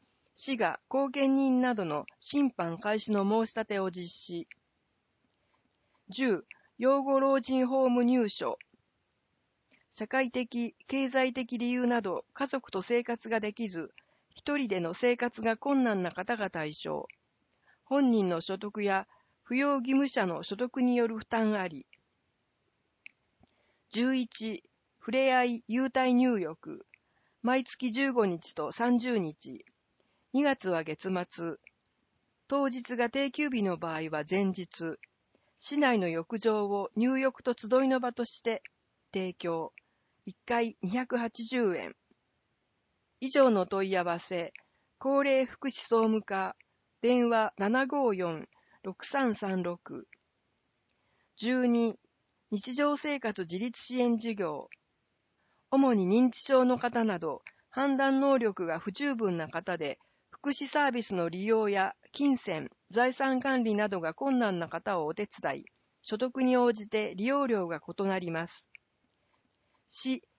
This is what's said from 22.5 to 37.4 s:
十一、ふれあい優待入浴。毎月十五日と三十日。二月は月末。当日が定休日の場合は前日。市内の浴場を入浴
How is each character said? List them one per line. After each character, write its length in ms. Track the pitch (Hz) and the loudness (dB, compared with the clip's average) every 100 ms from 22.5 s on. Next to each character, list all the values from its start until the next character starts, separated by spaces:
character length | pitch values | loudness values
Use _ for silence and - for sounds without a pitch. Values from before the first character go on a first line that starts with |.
| _ _ _ _ _ - _ _ _ _ _ _ _ _ | _ _ _ _ _ -20 _ _ _ _ _ _ _ _
十 260 | 220 247 | -2 0
一、 480 | 262 233 - 220 202 - _ _ _ | 0 -2 -6 -8 -8 -12 _ _ _
ふ 100 | - | -2
れ 240 | 254 262 | 2 4
あ 80 | 254 | 4
い 200 | 247 233 - | 2 -2 -2
優 240 | 240 269 | -2 0
待 220 | 262 254 | 2 4
入 240 | 247 254 220 | 4 4 2
浴。 480 | 156 165 156 - - _ _ _ _ _ | -2 -8 -14 -16 -16 _ _ _ _ _
毎 220 | 226 262 | 0 0
月 260 | 247 - 254 | -2 -6 -4
十 220 | 226 277 | 0 0
五 140 | 247 202 | 2 2
日 280 | 170 - | 0 -6
と 160 | - 151 | -6 -6
三 280 | - 240 240 | 0 2 2
十 200 | 247 226 | 2 0
日。 460 | 160 151 131 123 - _ _ _ _ _ _ | -2 -6 -14 -16 -18 _ _ _ _ _ _
二 120 | 262 | 0
月 260 | 285 269 185 | 2 0 0
は 140 | 165 | -2
月 260 | 156 156 190 185 180 | -2 -6 -2 -2 -4
末。 280 | - 170 147 _ _ _ _ _ _ _ _ - | -6 -8 -8 _ _ _ _ _ _ _ _ -2
当 220 | 277 269 | 0 0
日 280 | 247 240 240 | -2 -6 -2
が 140 | 233 | 0
定 220 | 269 277 | 0 -2
休 180 | 294 294 | -2 -2
日 140 | 247 | 0
の 120 | 196 165 | 0 -2
場 200 | 165 160 | -4 -6
合 60 | |
は 220 | 160 151 151 | -4 -4 -2
前 180 | 185 196 | 0 0
日。 520 | 185 175 - 165 - - _ _ _ _ _ | -2 -8 -8 -8 -8 -14 _ _ _ _ _
市 180 | - 294 | -4 2
内 220 | 269 220 | 4 4
の 100 | 175 | 2
浴 300 | 165 165 220 | 0 -2 -2
場 280 | 226 214 202 | 2 2 2
を 240 | 202 196 | -2 -2
入 240 | 214 247 262 | 0 2 2
浴 240 | 262 - | 0 0